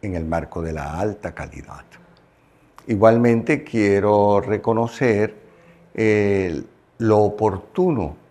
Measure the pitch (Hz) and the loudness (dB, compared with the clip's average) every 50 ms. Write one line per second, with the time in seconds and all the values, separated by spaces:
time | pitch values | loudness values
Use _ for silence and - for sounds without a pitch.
0 | - 104 92 87 82 80 82 82 78 78 - 87 85 80 80 78 71 71 76 85 | -6 -6 -6 -4 -4 -4 -4 -4 -4 -6 -8 -8 -8 -6 -8 -8 -8 -8 -6 -4
1 | 98 107 101 - - 90 85 - - 82 73 69 65 - - - - _ - - | -4 -4 -6 -6 -10 -12 -12 -10 -14 -14 -14 -18 -18 -18 -20 -20 -20 _ -20 -20
2 | - _ _ _ _ _ _ _ _ _ _ _ _ _ _ - - - 117 98 | -20 _ _ _ _ _ _ _ _ _ _ _ _ _ _ -20 -8 -6 0 4
3 | 104 113 113 117 120 120 117 113 110 - 156 143 147 - - 113 107 101 98 101 | 6 6 6 6 4 4 2 2 2 0 -2 -2 -2 -6 -2 0 2 4 4 2
4 | 98 104 104 104 101 104 104 101 98 - 104 104 - - 113 110 117 117 - - | 4 2 2 4 4 4 2 0 0 -2 -4 -4 -2 -2 -2 0 -2 -4 -4 -2
5 | 139 123 110 101 107 107 - - - - - _ - - - _ - _ _ - | 0 0 2 2 0 -2 -4 -12 -20 -20 -20 _ -20 -20 -20 _ -20 _ _ -2
6 | 113 110 107 107 104 101 101 98 95 90 82 71 - - - _ _ _ _ _ | 0 2 2 2 2 2 0 0 0 -2 -4 -6 -8 -12 -18 _ _ _ _ _
7 | 113 110 107 104 104 104 104 - 110 107 98 95 - - - - 180 185 160 120 | 0 2 4 4 4 2 0 0 -2 -2 -2 -4 -12 -10 -4 -2 0 0 0 -2
8 | 90 71 - - _ _ | -4 -6 -8 -14 _ _